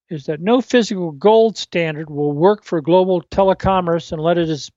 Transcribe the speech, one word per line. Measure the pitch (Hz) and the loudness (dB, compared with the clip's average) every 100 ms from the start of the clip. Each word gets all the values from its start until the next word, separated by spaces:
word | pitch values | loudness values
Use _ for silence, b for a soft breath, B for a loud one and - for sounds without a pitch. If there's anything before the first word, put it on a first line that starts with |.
| - | -14
is | 156 135 | -10 -8
that | 151 | -6
no | 185 247 | 0 0
physical | - 247 202 190 170 | 2 0 0 -4 -6
gold | 143 202 220 226 185 | 0 4 4 4 0
standard | - 175 165 151 156 | -6 -4 -4 -6 -8
will | 147 147 | -4 -2
work | 147 180 208 | 2 2 2
for | - 170 | -2 -4
global | 143 180 185 180 | 2 2 2 -2
telecommerce | - - 190 185 190 190 175 165 - | -2 0 0 0 0 0 0 -2 -4
unless | 160 160 175 | -4 -2 0
it | 160 | -2
is | 147 - | -4 -10